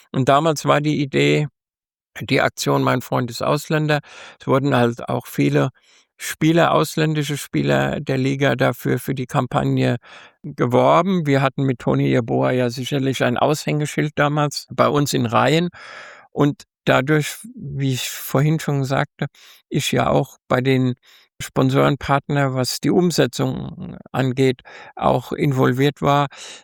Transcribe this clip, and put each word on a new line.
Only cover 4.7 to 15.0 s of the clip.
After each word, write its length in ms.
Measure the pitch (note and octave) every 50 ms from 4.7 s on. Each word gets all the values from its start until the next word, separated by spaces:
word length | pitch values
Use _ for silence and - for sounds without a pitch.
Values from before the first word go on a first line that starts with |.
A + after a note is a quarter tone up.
| C3+
halt 320 | B2 A#2+ A#2 A#2+ - -
auch 180 | - C3 B2 -
viele 420 | - - - C#3+ C#3+ C#3+ D3 C#3 C3+ - _ _ _ _ _ _ _ _
Spieler, 560 | - - - - - D#3+ D#3 D#3+ E3+ D#3+ C3+ C#3+
ausländische 640 | D3+ D#3 - - D#3+ D#3 D#3 D#3 D3+ D3 C#3+ D3
Spieler 640 | C#3 - - - D3+ C#3 C#3 C#3 C3+ C#3 C#3 C3 -
der 160 | D3 - C#3
Liga 400 | C3 C3 C3+ C#3 C3+ C#3 C3+ B2+
dafür, 420 | B2+ C3+ C3 C3 - - C#3 C3 B2+
für 160 | - - C#3
die 100 | C3 B2+
Kampagne 720 | - - C#3+ C3 - - C#3 C3+ C3+ C3+ C3 C3 B2+ B2 A#2+ - - - - - - _ _ -
geworben. 800 | D3 C#3+ - - B2 B2 B2+ B2+ C3+ D3 D#3+ F3 F#3+ F#3+ F3+ D#3
Wir 160 | C#3+ C#3 C3+
hatten 220 | C#3+ C3+ - - C#3
mit 160 | C3+ C3 -
Toni 340 | - - C3+ C3+ C#3 C#3 C3
Yeboah 380 | C3 A#2+ B2+ C3+ B2+ C3 C3
ja 180 | C3 B2+ B2 A#2+
sicherlich 540 | A#2 C3 B2+ - D3+ C#3 C3 C3+ C3 - C3
ein 140 | B2 A#2+
Aushängeschild 760 | - - C3+ D3+ - - D#3 D3+ D3+ D3+ C#3+ - - D3 D3+ -
damals 520 | - C#3+ D3 D3 D3+ D3 D3 - - - -
bei 200 | C3 C3 B2 A#2+
uns 240 | A#2+ D3